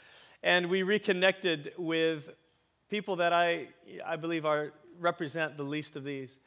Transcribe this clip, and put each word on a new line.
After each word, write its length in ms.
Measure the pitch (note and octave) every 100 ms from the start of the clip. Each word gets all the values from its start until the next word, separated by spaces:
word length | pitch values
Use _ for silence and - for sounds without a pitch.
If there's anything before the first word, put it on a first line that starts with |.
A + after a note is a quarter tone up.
| - - - -
And 260 | F3 F3+ F3
we 140 | F#3+
reconnected 880 | F#3 G#3+ G#3 F#3 F#3 F#3+ F3+ D#3 C#3+ -
with 520 | E3 E3 D#3+ D#3 - - _ _ _ _ -
people 280 | G#3 G3+ F3
that 160 | E3+
I, 340 | E3+ E3+ E3+ B2+ - - - -
I 100 | D#3+
believe 300 | E3 E3 D3+
are, 260 | D3+ D3+ - - F3
represent 580 | E3+ E3+ D3+ D#3+ D#3 D3
the 60 |
least 320 | C#3 D3+ D3 D3
of 80 |
these. 360 | C#3 C#3 C3 -